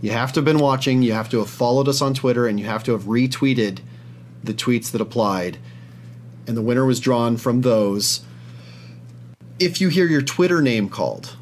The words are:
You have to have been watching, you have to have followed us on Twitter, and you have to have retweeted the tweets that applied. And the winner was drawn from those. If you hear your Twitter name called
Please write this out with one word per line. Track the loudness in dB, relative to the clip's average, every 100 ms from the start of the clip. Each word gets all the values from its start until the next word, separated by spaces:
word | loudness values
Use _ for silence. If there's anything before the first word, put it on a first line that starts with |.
You | -2
have | -2 0
to | 2
have | 4
been | 4
watching, | 4 2 2 4
you | 4
have | 2 0
to | -2
have | -2
followed | 0 2 2 2
us | 2
on | 0
Twitter, | 0 0 2 2
and | 0
you |
have | -2 -4
to | -2
have | -2
retweeted | 0 0 0 2 0 2 0 -2 -14 -20 -20 -20 -20 -12
the | -8
tweets | -4 0 0 -2
that | -4
applied. | -4 0 0 0 -4 -8 -16 -20 -20 -20 -20 -20 -20 -18 -6
And | -2
the |
winner | 0 2 4
was | 2
drawn | 2 2 2 0
from | 2 2
those. | 4 4 4 0 -2 -4 -6 -20 -20 -20 -20 -20 -20 -20 -20 -20 -20 -20 -20 -2
If | -2 2
you | 2
hear | 4 4
your | 2
Twitter | 0 0 2 4
name | 4 2 0
called | -2 -4 -4 -12 -18